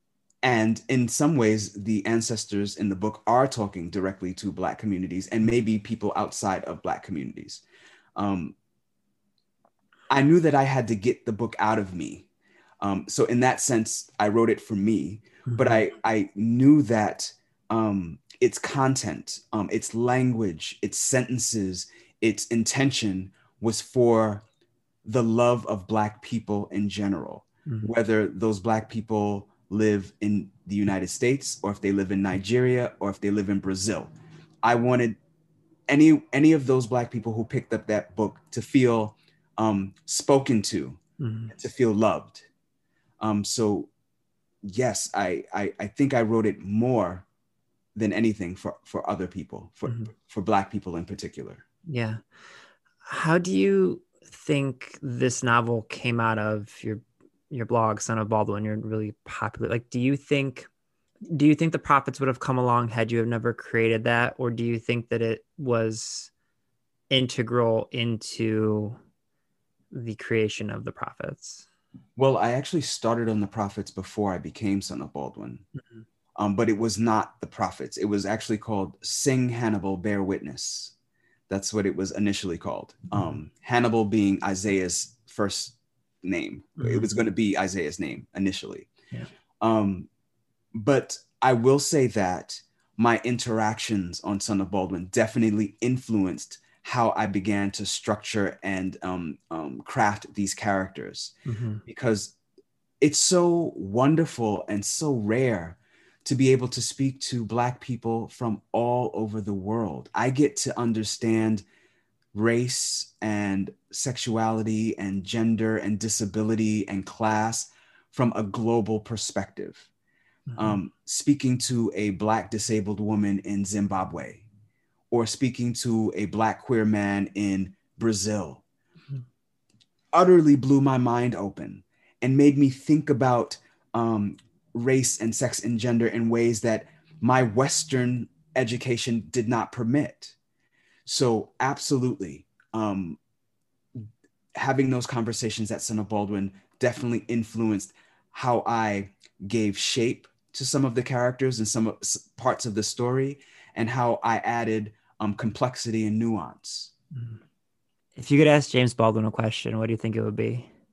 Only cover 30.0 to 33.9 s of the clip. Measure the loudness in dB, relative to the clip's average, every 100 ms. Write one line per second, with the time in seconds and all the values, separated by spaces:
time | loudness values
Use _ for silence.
30 | 0 -4 -2 0 -2 _ -6 -2 0 0
31 | -2 0 0 0 -2 -6 -4 -2 0 0
32 | 0 0 0 -2 0 2 4 2 0 -4
33 | -6 -4 -2 0 0 -2 -2 -2 -2